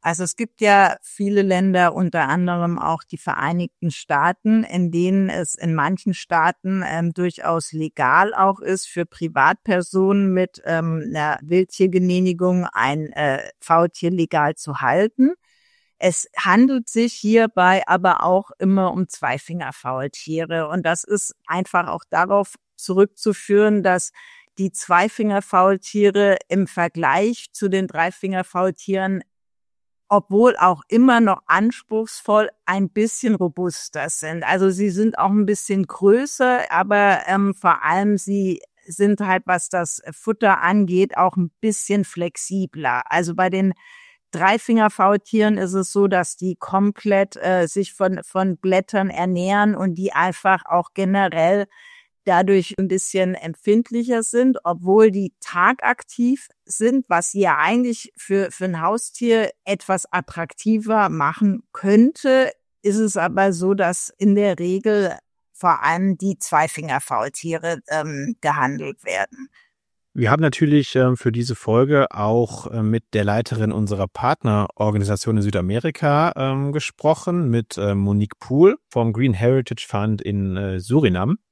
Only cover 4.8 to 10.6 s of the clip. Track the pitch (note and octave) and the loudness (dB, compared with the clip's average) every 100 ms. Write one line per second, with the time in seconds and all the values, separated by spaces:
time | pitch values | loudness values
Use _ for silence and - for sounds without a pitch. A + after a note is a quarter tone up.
4.8 | F3 E3+ F3+ G3 F#3+ E3 D#3+ - E3+ D#3+ | -2 0 0 2 0 -2 -6 -6 -4 -2
5.8 | D3 F#3 - F3 - E3+ D#3+ - F#3+ F#3+ | -2 -2 -4 -6 -2 0 0 -2 -4 -4
6.8 | F3+ D#3+ E3+ E3 F3+ - D#3 E3 - D#3 | -4 -4 -4 -2 -4 -4 -4 -4 -4 -8
7.8 | D#3 - B2+ D3+ G3+ - F#3+ G3 - F#3+ | -8 -2 2 4 2 2 0 0 -4 -4
8.8 | - - E3+ - E3 D#3 C#3 F#3+ - F3+ | -6 -8 -8 -6 -6 2 2 2 -2 -2
9.8 | F3 F#3+ F#3+ G3+ G3 F#3 F#3 - | 0 0 2 2 0 0 -2 -6